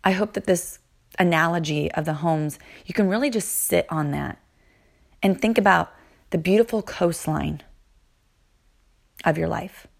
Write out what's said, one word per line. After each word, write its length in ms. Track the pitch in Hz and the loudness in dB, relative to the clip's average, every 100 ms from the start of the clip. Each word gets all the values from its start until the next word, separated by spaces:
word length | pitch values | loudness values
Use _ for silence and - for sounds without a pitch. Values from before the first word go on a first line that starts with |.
I 80 | 190 | 0
hope 220 | 190 208 | 0 -2
that 120 | - - | -4 0
this 340 | 175 - - _ _ _ - | 0 -2 -16 _ _ _ 0
analogy 720 | 180 165 165 170 156 151 151 | 2 2 2 0 -2 -2 -2
of 140 | - 156 | -4 -4
the 80 | |
homes, 440 | 151 165 160 151 - - - - | -2 0 0 -2 -6 -20 -20 -8
you 80 | |
can 160 | - 196 | 0 0
really 200 | 208 285 | 2 0
just 200 | 226 - | -2 -4
sit 360 | - - 175 175 | -4 0 0 0
on 220 | 160 147 | -2 -2
that 280 | 143 143 - _ _ _ _ _ _ _ _ | -4 -6 -10 _ _ _ _ _ _ _ _
and 180 | 196 185 | 0 2
think 180 | 220 226 | 2 4
about 340 | 202 175 165 - _ _ _ | 6 4 2 -8 _ _ _
the 80 | 175 | -4
beautiful 440 | 165 208 233 220 | 2 4 4 0
coastline 800 | - - 175 165 - 151 147 151 - - _ _ _ _ _ _ _ _ _ _ _ _ _ - - | -6 -2 -2 0 -4 -4 -4 -8 -14 -20 _ _ _ _ _ _ _ _ _ _ _ _ _ -4 -2
of 120 | 160 | 0
your 120 | 165 | -2
life. 380 | 160 180 - - | -4 -8 -16 -20